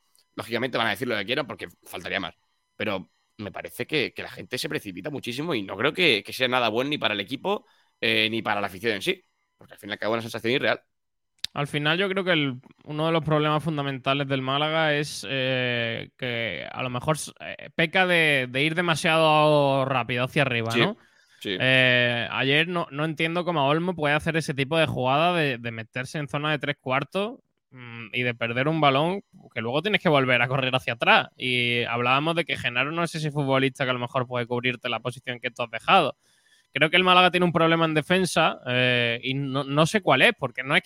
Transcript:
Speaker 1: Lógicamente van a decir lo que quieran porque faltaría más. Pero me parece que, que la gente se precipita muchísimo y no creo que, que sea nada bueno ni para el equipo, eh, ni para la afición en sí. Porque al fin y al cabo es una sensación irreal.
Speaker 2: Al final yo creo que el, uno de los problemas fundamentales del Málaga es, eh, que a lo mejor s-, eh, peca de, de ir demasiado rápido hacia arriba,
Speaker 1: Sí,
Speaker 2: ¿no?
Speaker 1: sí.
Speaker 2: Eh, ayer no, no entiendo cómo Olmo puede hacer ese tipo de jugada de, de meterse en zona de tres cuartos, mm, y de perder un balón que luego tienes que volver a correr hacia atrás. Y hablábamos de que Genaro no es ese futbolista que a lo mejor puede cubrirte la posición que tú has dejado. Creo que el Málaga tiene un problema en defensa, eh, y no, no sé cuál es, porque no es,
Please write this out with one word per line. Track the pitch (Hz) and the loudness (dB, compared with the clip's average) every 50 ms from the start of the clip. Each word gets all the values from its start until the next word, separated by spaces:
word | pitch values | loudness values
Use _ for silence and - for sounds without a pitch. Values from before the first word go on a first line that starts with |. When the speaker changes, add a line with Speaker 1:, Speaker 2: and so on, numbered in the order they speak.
| _ _ _ _ _ _ - | _ _ _ _ _ _ -14
Speaker 1:
Lógicamente | - 110 104 117 113 120 131 123 135 | -14 -10 -6 -4 -4 -4 -2 -2 0
van | 113 110 | 0 0
a | |
decir | 101 95 131 123 | -2 -2 -4 -4
lo | 113 | -4
que | 104 101 | -4 -2
quieran | 95 123 147 151 | -4 -4 -4 -4
porque | 107 110 90 101 87 - _ _ | -6 -10 -12 -14 -16 -16 _ _
faltaría | - - 92 87 92 90 98 | -16 -14 -12 -10 -6 -6 -6
más. | 92 82 - _ _ _ _ _ _ _ _ | -6 -6 -12 _ _ _ _ _ _ _ _
Pero | - 110 107 101 95 85 _ _ _ _ _ _ - | -8 -4 -4 -4 -6 -6 _ _ _ _ _ _ -12
me | 107 98 | -12 -10
parece | 85 - - 87 - - 123 | -10 -10 -12 -12 -10 -10 -8
que, | - 151 151 117 95 - | -4 -2 -2 -2 -4 -6
que | - 92 | -10 -14
la | - | -14
gente | - - - - - 127 | -14 -16 -14 -10 -8 -6
se | - 156 | -6 -6
precipita | 156 147 - 104 90 90 92 151 | -6 -8 -8 -10 -12 -10 -10 -10
muchísimo | 147 127 - 123 117 127 151 175 165 | -10 -8 -8 -8 -8 -6 -6 -4 -4
y | 113 98 | -4 -4
no | 92 101 | -6 -6
creo | 95 117 147 - | -2 -2 -2 0
que, | - 180 160 117 101 101 | 2 2 2 2 2 0
que | - 107 | -6 -4
sea | - 127 123 | -2 -2 0
nada | 127 127 120 113 | 2 2 0 0
bueno | 107 117 131 143 | 0 0 -2 -2
ni | 151 123 | -4 -4
para | 127 110 104 | -2 -2 -2
el | 101 | -2
equipo, | 101 92 127 - - 180 202 214 - _ _ _ _ _ _ - | -6 -8 -8 -8 -6 -4 -6 -6 -6 _ _ _ _ _ _ -4
eh, | - 113 113 110 110 107 | -2 0 2 2 2 2
ni | 110 113 95 | 0 -2 -2
para | 113 104 104 | -2 -2 -2
la | 101 98 | -2 -6
afición | 98 92 101 117 107 | -6 -4 -2 -2 -2
en | 98 98 | -2 -2
sí. | 175 - - _ _ _ _ _ _ _ _ | -4 -6 -6 _ _ _ _ _ _ _ _
Porque | - - - | -20 -20 -20
al | - | -18
fin | - 101 | -12 -10
y | 107 | -8
al | - | -6
cabo | - 104 113 | -2 -2 -2
es | 117 | -2
una | 110 | -4
sensación | 117 107 113 - 113 123 | -6 -8 -6 -2 -2 -2
irreal. | 143 127 107 120 - _ _ _ _ _ _ _ _ _ _ _ _ - - - | 0 2 0 -2 -2 _ _ _ _ _ _ _ _ _ _ _ _ -14 -10 -6
Speaker 2:
Al | 151 143 | -6 -6
final | 139 - 147 147 151 165 175 | -4 -4 -2 0 0 0 0
yo | 202 196 | 0 -2
creo | 190 196 185 | -2 -2 0
que | 180 175 | 0 2
el, | 156 143 139 123 127 - - - _ - | 2 2 0 -4 -6 -12 -20 -20 _ -16
uno | - 151 151 156 | -10 -6 -2 0
de | 165 165 | 0 0
los | 165 143 | 0 2
problemas | 156 156 151 151 151 151 151 147 | 2 2 2 2 2 0 0 0
fundamentales | 165 160 143 143 139 135 127 123 135 135 139 143 135 | -2 -4 -2 -2 -4 -4 -4 -2 0 0 0 0 0
del | 139 135 131 | -2 -2 -2
Málaga | 131 135 143 151 156 156 160 160 156 147 | 0 0 0 0 0 2 2 2 2 2
es, | 147 151 147 - - - - | 0 -2 -4 -6 -10 -8 -6
eh, | 135 135 127 131 131 127 127 123 120 120 117 113 113 - 98 90 _ | -4 -2 0 0 0 0 0 0 0 -2 -2 -2 -4 -6 -8 -12 _
que | - 135 123 117 117 117 107 87 69 60 - | -10 -6 -6 -4 -4 -4 -4 -6 -6 -8 -10
a | - - 127 | -8 -6 -6
lo | 127 | -4
mejor | 123 123 - 156 156 | -4 -4 0 0 -2
s-, | 143 - - - - | -2 -2 -12 -14 -14
eh, | 78 80 - - - - - | -14 -14 -12 -12 -14 -10 -2
peca | - 165 165 - 190 185 | -2 -2 2 4 2 4
de, | 180 180 170 160 151 147 135 127 127 | 4 4 4 4 4 4 2 0 0
de | 123 135 143 | 0 0 0
ir | 160 160 | 0 0
demasiado | 170 175 175 160 143 - 170 160 160 160 156 151 151 151 151 151 147 143 139 135 135 131 | 0 0 0 0 0 2 2 4 4 6 6 6 6 6 6 6 6 6 4 4 2 0
rápido | 131 135 127 117 113 127 120 127 | 0 0 -2 -2 -2 -2 -2 -2
hacia | 127 - 156 139 | 0 0 0 0
arriba, | 131 123 117 113 113 113 | 2 0 0 0 0 2
Speaker 1:
Sí, | 117 | 2
Speaker 2:
¿no? | 120 185 226 _ _ _ _ _ _ _ _ - | 2 2 0 _ _ _ _ _ _ _ _ -12
Speaker 1:
sí. | - 107 95 92 | -6 -4 -2 0
Speaker 2:
Eh, | 117 131 131 131 127 127 123 123 123 120 120 117 113 - | 2 4 4 6 6 6 4 4 4 2 0 -2 -4 -4
ayer | - 110 127 135 139 151 165 175 | -4 -2 0 2 2 2 2 0
no, | 180 170 170 - | -2 -4 -4 -6
no | 135 143 151 | -6 -4 -4
entiendo | 160 156 - 165 165 165 180 175 | -4 -2 -4 -4 -2 -2 -4 -4
cómo | 170 175 156 135 135 | -2 0 0 2 2
Olmo | 151 160 170 185 185 | 2 2 0 -2 -4
puede | 165 147 143 147 | -2 0 0 0
hacer | 151 - 165 151 | 0 0 -2 -2
ese | 165 147 - 147 | -2 -2 -4 -4
tipo | 127 139 127 160 165 | -4 -4 -2 0 0
de | 160 | 0
jugada | - 120 123 127 127 135 147 165 180 180 | 0 0 -2 0 0 2 2 2 2 2
de, | 170 151 143 127 117 | 0 0 -2 -2 -4
de | 117 117 | -6 -10
meterse | 113 113 110 - - 127 127 123 - 156 | -10 -10 -12 -10 -10 -10 -10 -8 -8 -8
en | 147 143 | -8 -6
zona | - 147 147 151 156 | -6 -4 -2 -2 -2
de | 139 | -2
tres | - 139 143 _ | -4 -6 -8 _
cuartos, | - 131 127 139 143 - - 190 202 220 269 - _ _ _ _ _ _ | -4 -2 -2 -2 -2 -2 -4 -4 -4 -4 -6 -12 _ _ _ _ _ _
mm, | - 127 123 120 117 117 117 101 - | -20 -20 -18 -16 -14 -14 -12 -8 -4
y | 123 123 | -2 -2
de | 123 117 | -2 -2
perder | 117 117 117 117 123 135 151 | -2 -4 -2 0 0 0 0
un | 160 160 | 2 4
balón | 151 143 135 135 156 170 185 202 - _ _ - - - - | 4 4 6 4 2 2 0 -4 -6 _ _ -20 -20 -12 -8
que | 120 | -6
luego | 113 117 123 151 156 | -4 -2 -2 -2 -2
tienes | 214 208 180 | 0 -2 2
que | - 185 | 4 4
volver | 151 139 131 127 127 120 | 4 4 4 4 4 4
a | 120 127 | 2 2
correr | 131 135 131 131 123 | 0 0 -2 0 0
hacia | 131 - - 117 | -2 -2 -2 -4
atrás. | 120 165 180 220 196 - - _ | 0 4 4 6 4 4 0 _
Y | - 117 127 123 123 120 120 120 120 117 | -6 -4 -2 0 0 2 2 2 0 0
hablábamos | - 117 120 120 123 131 139 151 165 170 | -2 -2 -2 2 2 2 2 2 0 0
de | 165 165 | -2 -2
que | - 135 | -4 -4
Genaro | 117 - 127 120 123 131 147 165 | -4 -4 -2 0 0 -2 -2 0
no | 170 170 | -2 -2
es | 160 - | -2 -4
ese | 160 151 151 | -4 -6 -4
futbolista | 139 151 143 135 135 131 135 139 135 - 143 | -2 -2 0 2 2 2 2 2 0 -2 -2
que | 127 | -2
a | 127 | -2
lo | 123 | -2
mejor | 123 120 - 135 123 | -4 -2 -2 -2 -4
puede | 123 123 123 120 | -2 -4 -6 -4
cubrirte | 117 123 120 120 127 120 117 - 123 | -2 -4 -2 -2 -2 -4 -2 -4 -6
la | 117 113 | -6 -4
posición | 113 123 120 123 - 131 123 120 | -4 -6 -8 -8 -10 -10 -10 -6
que | - 127 | -8 -8
tú | 117 - 120 | -6 -6 -8
has | 113 | -6
dejado. | 113 113 - - 180 196 160 120 - _ _ _ _ _ _ _ _ _ _ _ - | -6 -6 0 4 4 4 4 2 -2 _ _ _ _ _ _ _ _ _ _ _ -2
Creo | 135 147 160 | 0 0 2
que | - | 2
el | 180 185 | 2 4
Málaga | 185 180 180 180 180 | 6 6 8 6 6
tiene | 170 180 180 | 4 4 2
un | 175 147 | 2 4
problema | 170 165 160 165 165 165 | 4 4 4 4 4 2
en | 160 156 | 2 2
defensa, | 156 143 - 180 190 185 170 - 175 160 165 226 - - | 0 0 2 2 2 2 2 2 2 2 2 0 -2 -4
eh, | 127 123 127 127 127 123 120 120 117 117 120 - | -2 0 2 4 4 4 2 2 0 -2 -2 -4
y | 131 131 | -4 -4
no, | 139 143 135 131 139 143 | -2 -2 -2 -2 -4 -4
no | 135 139 147 165 | 0 2 2 2
sé | 160 - 214 | 4 2 0
cuál | 185 165 139 131 170 | 2 4 4 6 6
es, | 233 220 - | 4 4 2
porque | 143 123 - - 131 | -6 -8 -6 -6 -4
no | 135 151 | 0 0
es, | 185 - | 0 -2